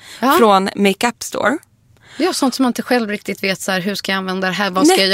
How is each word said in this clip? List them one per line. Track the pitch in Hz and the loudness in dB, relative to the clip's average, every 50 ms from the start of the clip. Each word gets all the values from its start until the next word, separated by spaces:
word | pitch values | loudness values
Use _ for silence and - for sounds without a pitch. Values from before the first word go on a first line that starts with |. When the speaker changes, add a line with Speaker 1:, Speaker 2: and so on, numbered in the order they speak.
| - - - - | -20 -20 -8 -2
Speaker 1:
Ja. | - 262 285 349 | 0 2 4 6
Speaker 2:
från | 233 214 196 190 190 196 - | 6 6 6 4 2 0 0
Makeup | - 202 196 190 - - 240 233 - - | 0 2 2 2 0 -2 -4 -4 -4 -10
Store. | - - - - 208 262 339 - _ _ _ _ _ _ _ _ - - - | -10 -6 -4 -2 -2 -2 -4 -6 _ _ _ _ _ _ _ _ -14 -6 -4
Speaker 1:
Ja, | 285 370 330 | -2 -2 -2
sånt | - - 262 - | 0 -2 -2 0
som | - 269 | 0 0
man | 247 | -2
inte | 233 - | -2 -2
själv | - - 262 247 226 202 | -2 -2 0 0 0 -2
riktigt | 208 202 - - 202 - - | -6 -8 -6 -8 -8 -4 -4
vet, | 196 190 - | -4 -4 -4
så | - - | -4 -4
här, | 190 185 | -4 -2
hur | 170 208 202 | -2 -4 -4
ska | 185 - - | -4 -4 -4
jag | 196 190 | -4 -4
använda | 190 185 185 190 190 185 | -2 -4 -4 -2 -2 -2
det | 180 | -2
här, | 180 208 196 | -2 -2 -2
vad | 180 190 190 311 | 0 2 2 4
ska | 381 | 4
Speaker 2:
Nej. | 359 196 | 4 4
Speaker 1:
jag | 190 | 4